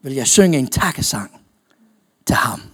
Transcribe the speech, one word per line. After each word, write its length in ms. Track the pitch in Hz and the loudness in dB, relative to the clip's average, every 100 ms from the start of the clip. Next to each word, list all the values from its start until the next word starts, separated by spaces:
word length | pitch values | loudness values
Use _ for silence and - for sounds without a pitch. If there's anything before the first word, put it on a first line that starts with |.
vil 140 | 143 | -8
jeg 120 | 135 - | -4 0
synge 320 | - 190 156 | 4 6 4
en 80 | 127 | 0
takkesang 720 | - 190 - - - 101 - _ _ _ _ _ _ _ _ - | -2 -2 -2 -6 -6 -10 -16 _ _ _ _ _ _ _ _ -2
til 100 | - | 0
ham. 240 | - - - | 0 -6 -16